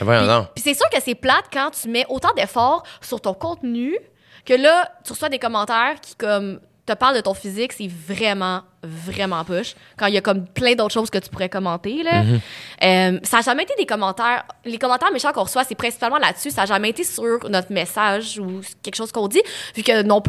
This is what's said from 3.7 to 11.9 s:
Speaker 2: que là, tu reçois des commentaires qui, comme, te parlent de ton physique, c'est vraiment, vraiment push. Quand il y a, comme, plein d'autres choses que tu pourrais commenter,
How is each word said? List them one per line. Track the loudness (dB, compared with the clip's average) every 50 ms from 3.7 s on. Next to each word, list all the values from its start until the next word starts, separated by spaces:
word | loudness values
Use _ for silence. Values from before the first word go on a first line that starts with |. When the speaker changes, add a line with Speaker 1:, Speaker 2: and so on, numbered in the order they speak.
| -4 -4 -2 -4 -4 -6 -8 _ _ _ _ _ -20 -10 _
Speaker 2:
que | 2 2
là, | 6 6 6 6 6 2 0 -4 _ -14
tu | -12
reçois | -8 -6 -4 -4
des | -4 -4
commentaires | -4 -2 -2 -2 0 0 0 0 0 0 -2 -4
qui, | -10 -18 -12
comme, | -6 -2 0 0 0 -2 -4 -8 -12 -16 _ _ _ _
te | -6 -2
parlent | 0 2 2 2
de | 2
ton | 0 -2 -4
physique, | -4 -6 -8 -6 -6 -6 -6 -6
c'est | -8 -10 -10
vraiment, | -10 -10 -10 -10 -6 -2 0 0 0 0 -2 -2 -2 -4 -8 _ _ _
vraiment | -16 -14 -14 -12 -10 -8 -6 -4 -2 -2 -2 -4 -4
push. | -4 -4 -4 -4 -6 -10 -16 -20 -20 _
Quand | -2 0
il | 0 2
y |
a, | 2
comme, | 2 2 0 0 -2 -6
plein | -4 0 2 2 2
d'autres | 2 2 0 0
choses | -2 -2 -2
que | -2 -4
tu | -6 -6
pourrais | -6 -6 -6 -4
commenter, | -4 -4 -4 -4 -4 -4 -6 -6